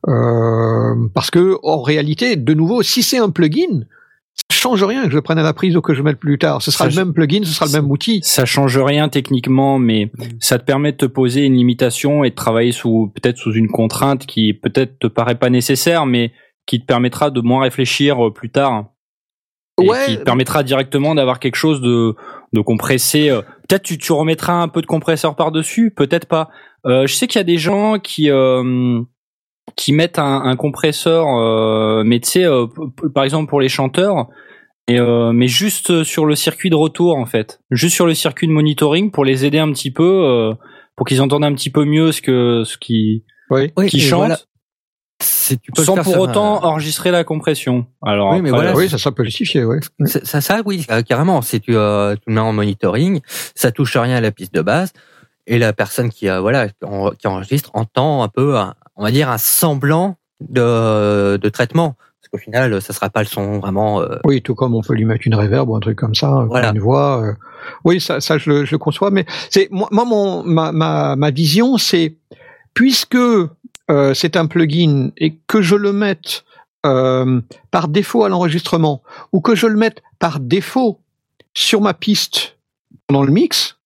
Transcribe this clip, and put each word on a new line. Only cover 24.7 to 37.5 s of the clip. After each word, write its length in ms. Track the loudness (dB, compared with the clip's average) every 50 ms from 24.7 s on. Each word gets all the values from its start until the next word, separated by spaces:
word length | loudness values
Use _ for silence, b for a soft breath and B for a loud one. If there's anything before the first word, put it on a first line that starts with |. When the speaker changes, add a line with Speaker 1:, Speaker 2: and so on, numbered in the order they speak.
| -2 -4
Speaker 2:
de 60 | -4
compresseur 480 | -2 -4 -2 0 0 -2 0 0 -4 0
par-dessus, 560 | 0 -2 0 0 -2 -4 -2 0 2 0 0
peut-être 360 | 2 0 0 0 0 -2 -2
pas. 240 | _ -2 -2 -2 B B B B B B B _
Euh, 200 | 0 2 2 2
je 80 | 0 0
sais 120 | -2 -2
qu'il 120 | 0 0 0
y 20 |
a 40 | 2
des 140 | 2 0 0
gens 400 | 0 0 0 0 0 0 0 -2
qui, 280 | -4 -8 -4 0 2 2
euh, 720 | 4 4 4 2 2 0 0 0 0 0 0 0 0 0 -2 -6 _ _ _ _ _ _ _ _ _ _ _ -16 _
qui 160 | -6 -2 0
mettent 260 | 2 2 2 0 0 -2
un, 240 | 0 0 0 0
un 140 | 0 -2 -2
compresseur, 680 | 0 -2 -4 -4 -2 -2 -2 -2 0 0 2 2 2 2 2
euh, 720 | 0 0 0 2 2 2 0 0 0 0 0 0 0 0 2
mais 140 | 2 0 0
tu 100 | 0 0
sais, 160 | 0 2 2
euh, 220 | 4 2 2 0
p-, 160 | -2 -6 -12 -12 -12 -10
p-, 120 | -6 -6 -2 0
par 80 | 0
exemple 260 | 0 0 0 -2 -2 0
pour 120 | 0 0
les 80 | 0 0
chanteurs, 580 | 0 -2 -4 -2 0 0 0 0 0 -2 -4 B B B B B B B B B B _ _ 0
et, 100 | 2 2
euh, 340 | 2 2 2 2 2 2
mais 140 | 2 2 2
juste 560 | 2 2 0 0 0 -2 -4 -2 0 0 0
sur 240 | 0 -2 -2 0 0
le 80 | 0 0
circuit 360 | 0 -2 -4 -4 -2 0 0
de 40 | 2
retour 420 | 2 2 0 0 0 0 2 2
en 100 | 0 -2
fait, 340 | -2 -2 -4 -4 -4